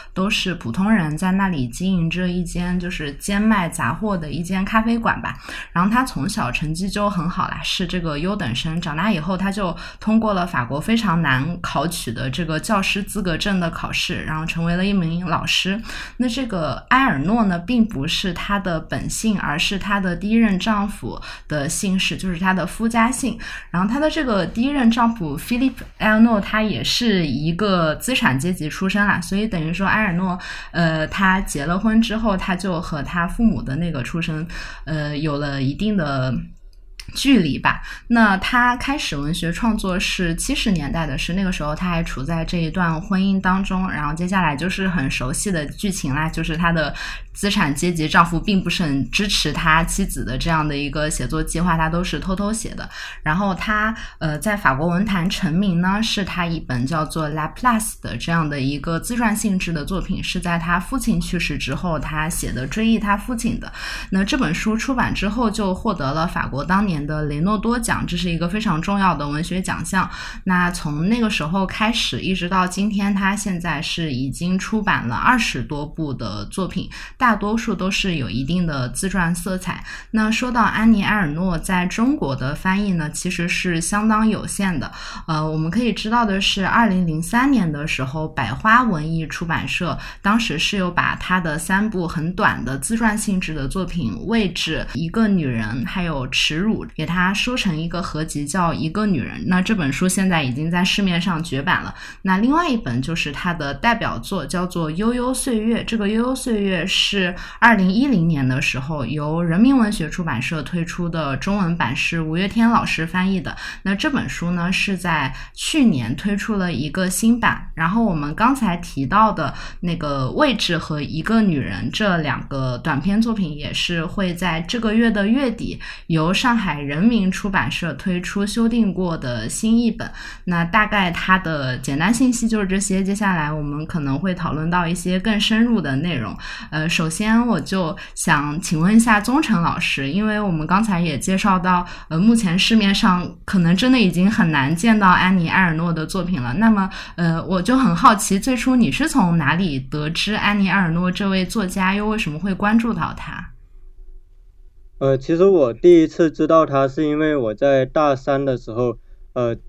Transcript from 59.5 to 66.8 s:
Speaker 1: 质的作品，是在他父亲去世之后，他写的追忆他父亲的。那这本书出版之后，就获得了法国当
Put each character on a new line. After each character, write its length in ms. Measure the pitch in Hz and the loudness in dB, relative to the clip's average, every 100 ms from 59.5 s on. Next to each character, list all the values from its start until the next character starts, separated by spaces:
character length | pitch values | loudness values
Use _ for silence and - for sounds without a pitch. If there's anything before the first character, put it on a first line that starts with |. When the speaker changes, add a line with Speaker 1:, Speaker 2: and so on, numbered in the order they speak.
| 185 | 0
Speaker 1:
质 140 | 175 | -2
的 140 | 165 143 | -4 -2
作 160 | 190 | -4
品， 200 | - 190 | -2 -4
是 160 | - - | -4 -4
在 200 | 175 170 | -2 -2
他 200 | 165 175 | 0 -2
父 200 | 180 262 | -2 -2
亲 200 | 233 175 | 0 0
去 200 | 170 156 | 0 -2
世 180 | - 143 | -2 -4
之 160 | 123 | -4
后， 240 | 139 185 156 | -4 -4 -4
他 320 | 151 156 156 | -4 -4 -4
写 220 | 170 - | -4 -4
的 160 | 120 165 | -4 -4
追 180 | - 226 | 0 2
忆 140 | 226 | 2
他 160 | 208 202 | 2 0
父 180 | - | -2
亲 260 | 240 233 - | -4 -2 -4
的。 120 | - - - - - | -6 -10 -10 -10 -4
那 120 | 190 | 0
这 140 | 196 294 | 0 0
本 160 | 170 | 0
书 220 | 160 - 220 | 0 0 0
出 180 | - | 0
版 200 | 247 147 | 0 0
之 160 | - 190 | 0 -2
后， 200 | 214 233 | 0 0
就 240 | 196 196 | 0 -2
获 200 | 185 220 | -2 -2
得 180 | 185 135 | -2 -2
了 160 | 151 170 | -2 -2
法 180 | - 113 | -2 -4
国 180 | 127 | -4
当 220 | 160 190 | 0 2